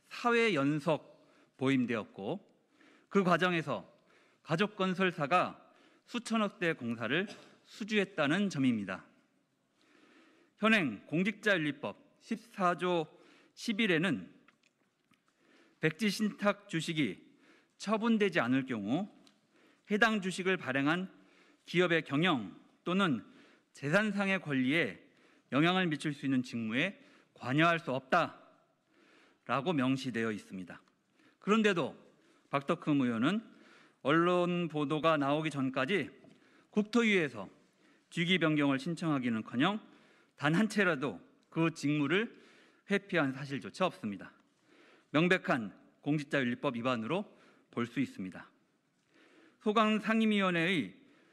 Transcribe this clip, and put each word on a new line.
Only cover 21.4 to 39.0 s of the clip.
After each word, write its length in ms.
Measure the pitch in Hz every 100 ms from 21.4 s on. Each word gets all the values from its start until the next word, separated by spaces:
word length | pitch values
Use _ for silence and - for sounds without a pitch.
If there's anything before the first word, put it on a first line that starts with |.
| _ _ -
기업의 360 | 170 175 165
경영 520 | - 139 180 131 95 - - _
또는 400 | 170 190 185 113 - - - _ _
재산상의 680 | - 139 196 214 196 196 190
권리에 560 | 147 131 127 165 120 82 - _ _ _ _
영향을 360 | 131 170 185 180
미칠 260 | 143 156
수 120 | 143 135
있는 180 | 131
직무에 540 | 123 120 110 120 185 - - - _
관여할 460 | - 120 143 170 165
수 120 | -
없다라고 1800 | 127 - 175 135 - - _ _ _ _ _ _ _ _ _ - 131 156 151
명시되어 560 | 131 135 127 113 113
있습니다. 500 | 101 - 95 87 87 _ _ _ _ _ _
그런데도 540 | 190 220 208 170 117 - - _ _ _ _
박덕흠 500 | 143 143 165 - 143
의원은 400 | 123 113 143 214 - - - - - _
언론 680 | 131 165 175 180 175 175 170
보도가 480 | 156 143 156 165 156
나오기 320 | 139 151 156
전까지 600 | 139 131 131 135 196 123 - - - _ _ _
국토위에서 800 | 214 208 240 226 190 143 110 95 - _ _ _ _ _
직위 300 | 160 175 185
변경을 400 | 160 151 143 131
신청하기는커녕 1040 | 175 160